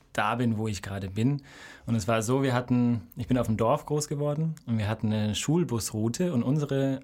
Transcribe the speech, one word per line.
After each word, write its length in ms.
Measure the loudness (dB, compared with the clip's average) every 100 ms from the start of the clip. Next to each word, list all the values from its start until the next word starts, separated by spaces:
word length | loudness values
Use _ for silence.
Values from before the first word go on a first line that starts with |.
| _
da 240 | -2 0 0
bin, 220 | 0 0
wo 100 | -2
ich 140 | -6
gerade 280 | -6 -6 -6
bin. 320 | -2 0 0 -6 -20 -20 -14 -4
Und 100 | -2
es 120 | 2
war 160 | 2
so, 180 | 2 2
wir 120 | 2
hatten, 500 | 0 2 2 4 2 -4 -8
ich 120 | 0
bin 100 | 2
auf 80 | 2
dem 100 | 2
Dorf 300 | 2 2 0
groß 220 | -2 -2
geworden 480 | -2 -2 0 -2 -4 -2
und 140 | -2
wir 100 | 0
hatten 240 | 0 0
eine 220 | 0 0 0
Schulbusroute 1000 | 0 0 0 -2 -4 -2 -2 0 0
und 80 | 0
unsere 600 | 2 0 0 0 0 -2